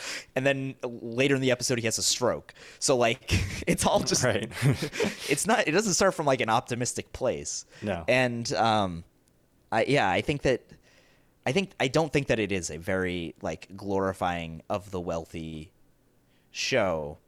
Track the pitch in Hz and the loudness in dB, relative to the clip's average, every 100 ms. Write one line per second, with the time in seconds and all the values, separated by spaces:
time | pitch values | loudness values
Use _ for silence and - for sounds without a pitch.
0 | - - - - 135 139 135 - 123 120 | -12 -12 -8 0 0 0 -4 -8 -10 -8
1 | 117 117 139 135 131 123 - 120 110 107 | -4 0 2 4 4 2 2 0 0 0
2 | - - 120 76 - - - - - 127 | 0 2 0 0 -6 -18 -20 -4 0 4
3 | 117 - - - - - - - 190 - | 4 2 0 0 0 -4 -2 0 2 2
4 | - - 123 104 123 - 135 - 151 - | 2 2 2 2 -2 0 2 2 -2 -2
5 | 214 - - 143 185 226 160 170 226 165 | -4 -2 -2 0 2 2 2 2 2 2
6 | 196 - 143 127 113 117 - 123 120 - | 2 2 2 2 2 2 0 -4 -4 -6
7 | - - 123 76 71 - - - 107 85 | -8 -4 -2 -2 -4 -10 -12 -8 -6 -2
8 | 80 127 127 117 117 95 113 107 95 85 | 2 2 2 -2 -4 2 4 4 2 -4
9 | - _ _ _ _ _ _ 113 113 139 | -12 _ _ _ _ _ _ 0 2 4
10 | 101 92 131 143 143 120 - - _ _ | 4 2 0 0 0 0 -4 -20 _ _
11 | _ _ _ _ 123 165 190 - 131 151 | _ _ _ _ -2 -2 -2 -2 0 2
12 | 160 147 135 113 101 98 80 80 90 95 | 2 2 2 2 2 -2 -4 -6 -2 0
13 | 90 87 82 - 95 80 - 98 101 98 | 0 -2 -6 -6 -6 -6 -10 -10 -4 0
14 | 95 92 92 87 82 80 - 101 95 92 | 0 0 -2 -2 -6 -10 -6 -6 -6 -8
15 | 87 82 80 85 80 78 78 _ _ _ | -4 -6 -6 -10 -10 -10 -14 _ _ _
16 | _ _ _ _ _ - - 127 95 80 | _ _ _ _ _ -8 -2 2 2 0
17 | 73 - | -4 -10